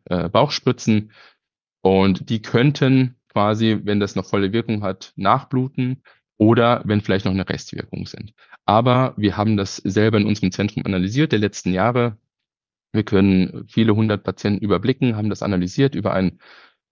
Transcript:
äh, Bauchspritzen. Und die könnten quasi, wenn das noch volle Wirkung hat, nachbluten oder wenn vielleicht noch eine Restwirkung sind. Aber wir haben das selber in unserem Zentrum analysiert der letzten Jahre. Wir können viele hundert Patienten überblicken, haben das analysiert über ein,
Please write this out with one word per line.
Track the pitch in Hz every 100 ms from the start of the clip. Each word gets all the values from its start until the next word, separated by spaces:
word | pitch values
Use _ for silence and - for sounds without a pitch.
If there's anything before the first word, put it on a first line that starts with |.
| -
äh, | 90 82
Bauchspritzen. | 107 143 - 131 120 - 107 107 - - _ _ _ _ _
Und | 95 95 98 92 -
die | 113
könnten | - 113 143 143 131 131 127 - _
quasi, | 110 104 110 110 107
wenn | 101 104
das | 101 98
noch | -
volle | 104 98
Wirkung | 113 117 107
hat, | 98 95 - -
nachbluten | 98 127 - 131 131 - 127 131 _ _ _ -
oder | 110 117 117 117 101
wenn | 104
vielleicht | - 98 101
noch |
eine | 95 90
Restwirkung | - - - - - 95
sind. | - 104 _ _ - -
Aber | 107 123 123 131 -
wir | 104 92
haben | 107 104
das | 95 -
selber | - 101 110 110
in | 104
unserem | 104 92
Zentrum | - 104 - -
analysiert | 92 95 127 156
der | 107
letzten | 101 - 90
Jahre. | 92 110 123 120 107 _ _ _ _ _ _ _
Wir | 107
können | 104 98 98 92 92 - -
viele | - 110 104
hundert | 110 101
Patienten | - 95 104 98
überblicken, | 101 90 113 127 127 107
haben | 107
das | 92
analysiert | - 92 90 - 139 90
über | 98
ein, | 95 92 - - - _ _ _